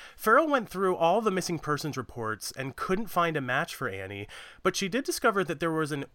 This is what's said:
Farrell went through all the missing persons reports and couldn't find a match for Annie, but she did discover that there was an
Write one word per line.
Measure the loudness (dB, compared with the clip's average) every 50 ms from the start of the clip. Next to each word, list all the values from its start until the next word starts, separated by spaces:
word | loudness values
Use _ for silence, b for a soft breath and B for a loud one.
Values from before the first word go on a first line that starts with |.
| B B B
Farrell | -2 4 6 6 6 6
went | 6 2 2 0 -2
through | -2 0 0 2 2
all | 4 4 4 6 4
the | 4 2
missing | 0 0 0 -2 -4
persons | -2 -2 -2 -2 -2 -2 -4 -4
reports | -6 -6 -8 -6 -6 -4 -4 -4 -4 -6 -10
and | -8 -8 -8 -8 -6
couldn't | -4 -2 0 0 0 -2
find | 0 0 2 2 2 2
a | 0
match | 0 0 0 0 0 -2 -4
for | -6 -6 -6
Annie, | -6 -6 -8 -8 -6 -8 -8 B B B B B B B
but | -2 0 0
she | 0 -2
did | -2 -2 -2 -2
discover | -4 -2 0 2 2 2 2 0
that | 0 -2 -2
there | -2 0
was | 0 0 0 0
an | -2 -4 -6 -6